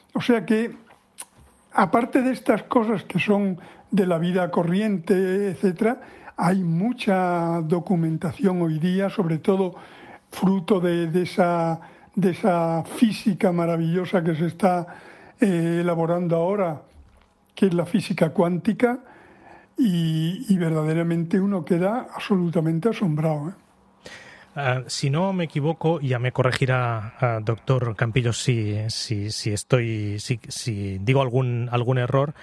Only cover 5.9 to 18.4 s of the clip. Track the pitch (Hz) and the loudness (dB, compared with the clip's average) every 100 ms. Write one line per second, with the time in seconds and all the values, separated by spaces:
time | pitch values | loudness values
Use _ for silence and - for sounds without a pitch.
5.9 | 247 - - - - 170 190 170 165 220 | -2 -8 -20 -16 -2 0 2 0 0 0
6.9 | 247 - 190 180 175 170 170 156 175 175 | -2 0 2 2 0 0 -2 0 -2 0
7.9 | 175 165 160 165 - 196 180 170 156 175 | 0 0 -2 -4 -2 0 2 0 0 0
8.9 | 190 196 208 170 156 - 190 185 - - | 0 -2 -2 -2 0 0 0 0 -6 -18
9.9 | - - - _ - 185 196 165 196 175 | -20 -20 -20 _ -2 2 2 2 2 2
10.9 | 170 165 180 175 - 175 170 165 165 - | 0 0 0 0 2 2 2 0 -2 -6
11.9 | - - - 185 147 214 175 165 165 - | -20 -8 0 0 2 0 2 0 -2 -4
12.9 | - 226 180 - 175 196 175 170 165 165 | 2 2 2 -2 0 2 2 0 0 0
13.9 | 180 180 190 170 156 170 165 185 180 170 | 0 0 0 0 0 -2 0 2 2 -2
14.9 | - - - - - 202 170 165 170 175 | -12 -20 -20 -20 0 2 2 2 2 2
15.9 | 165 165 175 175 165 170 208 175 147 - | 2 0 0 0 0 0 0 -2 -4 -12
16.9 | - - _ _ _ _ - 190 175 160 | -20 -20 _ _ _ _ 0 2 2 0
17.9 | 202 - 170 160 - | -2 -2 0 0 2